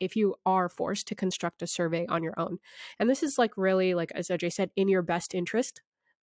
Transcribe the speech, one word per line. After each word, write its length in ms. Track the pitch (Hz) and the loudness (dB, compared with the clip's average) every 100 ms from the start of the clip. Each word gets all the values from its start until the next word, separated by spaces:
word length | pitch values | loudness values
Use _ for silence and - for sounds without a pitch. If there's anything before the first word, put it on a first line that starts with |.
if 160 | 185 220 | -2 2
you 180 | 202 - 190 | 2 2 2
are 220 | 190 175 | 2 2
forced 400 | - - 202 - | -2 -4 -4 -6
to 80 | 208 | -4
construct 460 | 185 - 170 - | -2 -2 -4 -6
a 60 | 175 | -6
survey 380 | - 170 165 170 | -2 0 0 0
on 140 | 165 | -2
your 160 | 165 - | -2 -4
own. 220 | 170 180 - - - - | -4 -6 -10 -18 -14 0
And 100 | 220 | 0
this 140 | 269 | 2
is, 140 | 302 - | 0 2
like, 180 | 226 - | 2 2
really, 380 | 190 190 185 | 2 4 4
like, 180 | 175 165 - | 2 0 -4
as 140 | 175 | -2
O 60 | 175 | -2
J 140 | 175 | -2
said, 220 | - 190 - | -2 -2 0
in 140 | 196 | 2
your 120 | 190 | 4
best 300 | 170 170 - | 2 -2 -2
interest. 480 | 185 175 220 269 - _ _ _ _ | -4 -2 -2 -2 -8 _ _ _ _